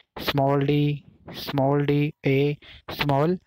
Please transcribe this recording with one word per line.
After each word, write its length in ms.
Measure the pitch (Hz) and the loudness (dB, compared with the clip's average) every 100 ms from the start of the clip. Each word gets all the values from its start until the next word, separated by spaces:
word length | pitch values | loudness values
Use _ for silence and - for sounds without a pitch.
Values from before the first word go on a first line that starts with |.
| _ - | _ -12
small 500 | - 135 135 143 139 | -6 -2 0 0 0
d, 240 | 147 147 143 - _ - - - | 0 0 -2 -10 _ -20 -16 -2
small 420 | 139 135 143 143 | 0 2 2 2
d, 200 | 147 147 - 143 | 0 0 -2 0
A, 280 | 135 143 147 - - - - | 2 2 -2 -12 -20 -14 -6
small 380 | 143 139 156 185 | 0 2 2 -2